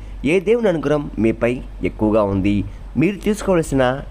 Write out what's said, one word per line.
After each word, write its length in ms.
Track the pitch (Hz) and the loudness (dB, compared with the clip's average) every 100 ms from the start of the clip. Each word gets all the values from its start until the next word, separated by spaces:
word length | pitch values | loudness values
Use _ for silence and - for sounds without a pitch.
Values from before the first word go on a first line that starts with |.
| - - | -8 -6
ఏ 160 | 131 185 | 0 0
దేవుని 280 | 180 240 214 | 2 2 2
అనుగ్రహం 420 | 165 143 151 143 - | 0 0 0 -2 0
మీపై 420 | 110 110 117 127 - - | 0 2 0 -2 -8 -6
ఎక్కువగా 380 | 90 - 107 107 | -6 0 2 4
ఉంది, 420 | 101 98 95 104 101 - - 120 | 2 2 2 0 -2 -8 -6 0
మీరు 200 | 165 202 | 0 0
తీసుకోవలసిన 840 | 202 208 - 180 156 135 127 139 - | -2 -2 2 2 2 2 2 0 -6